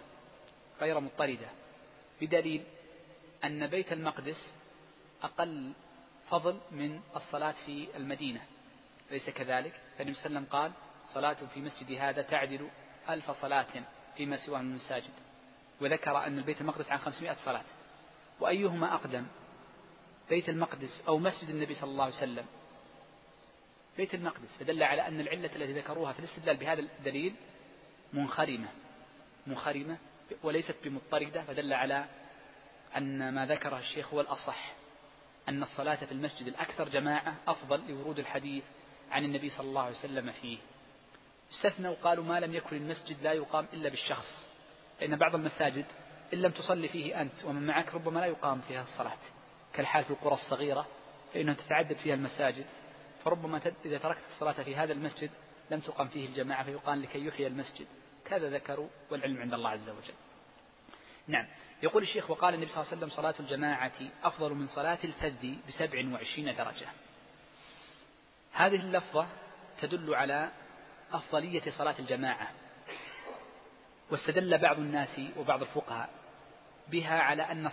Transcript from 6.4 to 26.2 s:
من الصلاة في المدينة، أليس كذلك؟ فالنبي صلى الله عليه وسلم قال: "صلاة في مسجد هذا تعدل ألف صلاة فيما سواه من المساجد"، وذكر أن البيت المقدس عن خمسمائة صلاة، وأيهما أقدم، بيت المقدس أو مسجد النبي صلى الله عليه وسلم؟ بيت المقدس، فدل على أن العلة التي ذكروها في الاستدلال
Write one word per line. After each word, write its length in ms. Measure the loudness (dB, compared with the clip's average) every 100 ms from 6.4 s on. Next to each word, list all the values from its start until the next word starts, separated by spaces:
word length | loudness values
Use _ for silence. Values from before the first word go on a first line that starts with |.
| 2 0 -4
من 300 | -4 -4 -4 -8 -10
الصلاة 380 | -4 -2 -2 -2 -6
في 220 | -8 -8 -8
المدينة، 440 | -6 -4 -4 -4 -10 -20 -20 -20 -20 -20 -8
أليس 200 | -6 -4
كذلك؟ 500 | -4 0 0 0 -8 -12 -6
فالنبي 160 | -4
صلى 120 | -4 -4
الله 120 | -4
عليه 100 | 0
وسلم 120 | 2
قال: 120 | 2 -2 -18 -18 -8
"صلاة 400 | 0 2 2 -4
في 60 | -8
مسجد 320 | -8 -8 -6
هذا 300 | 0 0 0
تعدل 460 | 2 2 2 -2 -8 -12 -20 -10 -4
ألف 220 | -2 -2
صلاة 360 | -4 2 2 2 -2 -12 -16 -12 -6
فيما 200 | -2 -2
سواه 220 | -2 -2
من 120 | -2
المساجد"، 420 | -4 -4 -4 -4 -12 -20 -20 -20 -20 -18 -2
وذكر 440 | 2 4 4 2
أن 140 | 2 0
البيت 220 | 0 0
المقدس 300 | 0 -2 0
عن 80 | 0
خمسمائة 380 | 0 -4 -4 -2
صلاة، 200 | -2 -2 -4 -16 -20 -20 -20 -20 -16 0
وأيهما 540 | 4 6 4 4 2
أقدم، 320 | 0 0 -4 -6 -12 -20 -20 -20 -20 -20 -20 -20 -10 2
بيت 200 | 2 4
المقدس 540 | 2 0 -2 -8 -2 4
أو 100 | 6
مسجد 300 | 6 2 -2
النبي 260 | -2 -2
صلى 160 | -2 -2
الله 140 | 2
عليه 100 | 2
وسلم؟ 320 | 2 -4 -4 -8 -12 -20 -20 -20 -20 -20 -20 -20 -20 -20 -20 -20 -20 -10 -2
بيت 180 | -2
المقدس، 420 | -2 -4 -6 -10 -6
فدل 220 | 0 4
على 240 | 6 4 2
أن 140 | -2
العلة 360 | -2 -2 -4 -4
التي 160 | -4
ذكروها 400 | -2 -4 -2 -2
في 60 |
الاستدلال 380 | -4